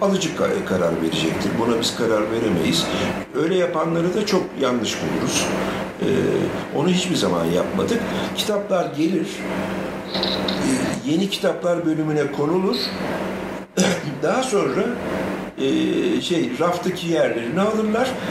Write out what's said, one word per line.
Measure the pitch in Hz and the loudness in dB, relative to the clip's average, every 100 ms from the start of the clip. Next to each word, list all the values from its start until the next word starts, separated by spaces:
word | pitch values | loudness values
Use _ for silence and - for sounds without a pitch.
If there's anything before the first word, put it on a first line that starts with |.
alıcı | 196 185 160 | 2 2 0
ka-, | - - 98 - | 0 0 0 0
karar | 92 85 82 | 2 2 2
verecektir. | 80 80 80 78 101 113 | 0 0 0 0 0 0
Buna | 117 113 | 2 2
biz | - - | 0 0
karar | 110 107 104 | 2 2 2
veremeyiz. | 113 110 95 - - - - - - - | 0 2 2 2 2 0 0 -2 -2 -4
Öyle | 135 165 185 | -2 2 2
yapanları | 170 160 165 165 170 | 2 0 0 2 2
da | 208 208 | 0 2
çok | 180 - - | 2 0 0
yanlış | 127 120 104 - | 2 2 0 -2
buluruz. | 85 - - - - 190 190 - - - | -2 0 0 0 0 0 -2 -4 -6 -2
Ee, | - 95 - 95 92 - - 139 | 0 2 2 2 0 -2 -4 0
onu | 180 | 2
hiçbir | 180 185 135 | 2 2 0
zaman | 98 87 | 2 2
yapmadık. | 82 90 - 98 95 - - - - - | 2 2 0 0 0 0 -2 -2 -2 -2
Kitaplar | 214 202 202 180 147 | -2 -2 0 0 0
gelir, | 139 165 180 - - - - - - - - - | 0 0 0 -2 -4 -4 -4 -4 -4 -6 -6 -6
e, | - - - - - - 127 - - 131 | -4 -2 -2 -2 -2 0 0 0 -2 0
yeni | 165 196 | 0 0
kitaplar | - 185 - 175 170 165 | 0 0 0 0 0 0
bölümüne | 151 156 151 143 | 0 0 0 0
konulur. | - 151 185 196 240 - - - - - - - - - - | 0 0 2 2 0 -2 -4 -4 -4 -4 -6 -8 -10 -4 0
<clears throat> | 190 170 151 131 | 2 0 -4 -4
Daha | 156 233 | -2 0
sonra, | 262 196 147 131 226 240 - - - - - - | 0 0 0 0 -2 -4 -4 -4 -4 -6 -8 -2
e, | 135 127 127 - - 120 | 0 2 2 2 2 0
şey, | 131 170 123 123 | 0 0 0 0
raftaki | 175 175 190 - 170 | 0 0 -2 -2 0
yerlerini | 160 123 117 117 170 | 2 2 0 -2 0
alırlar. | 214 220 214 220 262 - 180 | 2 2 0 0 0 -2 -4